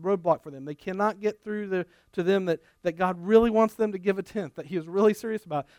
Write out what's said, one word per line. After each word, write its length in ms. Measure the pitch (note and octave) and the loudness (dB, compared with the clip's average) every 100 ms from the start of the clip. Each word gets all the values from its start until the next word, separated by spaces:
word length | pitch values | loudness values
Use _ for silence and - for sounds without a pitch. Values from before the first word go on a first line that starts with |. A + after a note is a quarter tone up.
roadblock 400 | F3+ G3 E3 D#3 | -4 -2 0 -2
for 120 | D#3 | -4
them. 120 | C3+ | -14
They 120 | C#3 D3 | -12 -10
cannot 420 | - F#3+ G#3 G3+ | -6 -2 -2 -2
get 240 | G#3 G#3+ | -6 -6
through 240 | G#3+ G#3 G3+ | -8 -8 -4
the, 200 | F#3 - _ _ | -4 -4 _ _
to 100 | - | -4
them 220 | F3 G3 | 0 2
that, 160 | F#3 D#3+ _ _ | 0 -4 _ _
that 100 | F3 | -6
God 280 | E3 F#3 F3+ | -2 -2 -2
really 300 | F3 A3 A#3 | 4 6 6
wants 240 | A3 A3 | 4 2
them 160 | - G#3+ | 0 -4
to 80 | G3 | -2
give 200 | F#3 F#3+ | -2 -2
a 40 | |
tenth, 320 | F#3 A3 D#3+ | -4 -6 -8
that 120 | - C#3 | -10 -8
he 100 | F3 | -6
is 100 | D#3+ | -4
really 280 | F#3+ G#3+ | 2 4
serious 300 | G#3 A3+ A3 | 2 -4 -8
about, 220 | - D3 - | -6 -6 -6